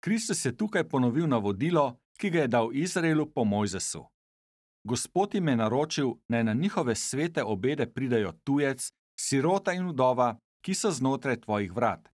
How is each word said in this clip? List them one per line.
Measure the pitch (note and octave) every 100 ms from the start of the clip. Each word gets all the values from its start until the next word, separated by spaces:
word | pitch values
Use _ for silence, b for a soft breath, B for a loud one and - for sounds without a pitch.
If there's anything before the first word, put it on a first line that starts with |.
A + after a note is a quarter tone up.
Kristus | - A3 - F#3
je | C3 B2
tukaj | G#3+ G3 -
ponovil | C#3 B2 B2 E3
navodilo, | B2 G2+ G2 D3 E3+ C#3 B2 _ _
ki | G3+
ga | E3+
je | C3+
dal | A#2+ A#2
Izraelu | C3 F3+ F#3 E3 D#3 D3+
po | -
Mojzesu. | A2 G2+ G#2 F2+ - D#2+ C2+ _ _ _ _ _ _ _
Gospod | - B2 - F3 G3+
jim | G3+ E3
je | A#2+
naročil, | A2 B2 D#3 - C#3 - _
naj | A#2+
na | A2+
njihove | A2 F#3+ - C3+
svete | G#2+ - C3+ E3 E3
obede | A2 G#2 A#2 D3 A#2+
pridejo | - C3 A#2+ G2+
tujec, | - - C#3+ C#3 B2+ - _ _ -
sirota | - C#3 D3 G3 G3
in | F3+ F3+
vdova, | D3+ B2+ B2+ B2 A2+ _ _
ki | -
so | F#3 G#3+
znotraj | D3 C3+ C3+ C#3 A#2
tvojih | - G#2 G2+
vrat. | F2+ A2+ D#2+ _